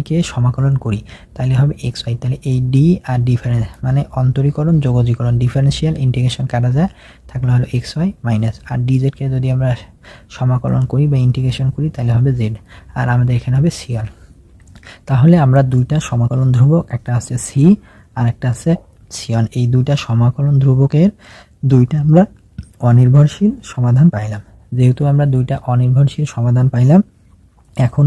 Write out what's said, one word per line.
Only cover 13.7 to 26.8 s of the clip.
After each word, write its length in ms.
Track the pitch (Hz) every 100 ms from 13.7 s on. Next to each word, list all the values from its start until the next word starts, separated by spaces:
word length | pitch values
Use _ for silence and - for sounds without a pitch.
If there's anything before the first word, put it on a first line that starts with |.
| -
সি 120 | - 113
ওয়ান। 120 | 107 - - - _ - - - - - -
তাহলে 260 | 131 160 175 135
আমরা 160 | 135 131
দুইটা 240 | 127 127 156 -
সমাকলন 380 | 120 120 131 131 123
ধ্রুবক, 280 | 139 165 - 123
একটা 160 | - 120
আছে 140 | - 123 -
সি 180 | 135 165 208 - - _ 123
আর 80 | 120
একটা 160 | - 123
আছে 180 | 117 165 170 - _ - -
সি 140 | -
ওয়ান, 120 | 113 113 123
এই 60 | 120
দুইটা 200 | 127 127 143 -
সমাকলন 500 | 117 120 - 143 135
ধ্রুবকের 480 | 135 131 139 147 196 - - - - _ 135
দুইটা 240 | 131 123 151 151
আমরা 160 | 165 208 - _ - - - 120
অনির্ভরশীল 600 | 120 127 139 147 - 208 - -
সমাধান 340 | - 120 123 170 104
পাইলাম। 260 | 107 104 - - _ 123
যেহেতু 240 | 127 123 143
আমরা 140 | 143 143 131
দুইটা 200 | 127 135 -
অনির্ভরশীল 520 | 123 127 131 139 - 151 120
সমাধান 320 | 120 123 131
পাইলাম, 280 | 120